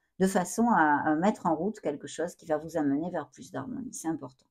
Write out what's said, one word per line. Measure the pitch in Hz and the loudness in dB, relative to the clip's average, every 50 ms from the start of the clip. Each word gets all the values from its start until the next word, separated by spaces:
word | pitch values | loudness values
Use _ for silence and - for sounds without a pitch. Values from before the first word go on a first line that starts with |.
| _ _ _ - | _ _ _ 0
de | 185 | 0
façon | 190 - 190 180 - - 220 233 240 | 2 2 0 0 0 0 0 2 4
à, | 214 170 156 151 147 139 - | 6 6 6 6 4 4 4
à | 156 151 | 2 2
mettre | 156 180 214 220 - - | 4 2 2 0 2 0
en | 175 156 | -2 0
route | 151 175 214 208 - | 0 -2 -4 -4 -4
quelque | - 160 143 139 143 | -6 -6 -6 -6 -8
chose | 139 - - 156 175 - | -12 -6 -6 -6 -6 -6
qui | _ - | _ -4
va | 165 151 | -2 -2
vous | 147 160 160 156 | -2 -2 -4 -4
amener | 165 147 139 139 147 165 180 | 0 0 2 0 0 -2 -4
vers | 180 156 143 - | -4 -6 -8 -8
plus | _ - - - | _ -20 -18 -10
d'harmonie, | - 139 - - - - - - - | -10 -10 -8 -8 -8 -8 -10 -10 -12
c'est | - - | -8 -6
important. | 160 165 - - - _ _ _ _ | -6 -6 -6 -8 -14 _ _ _ _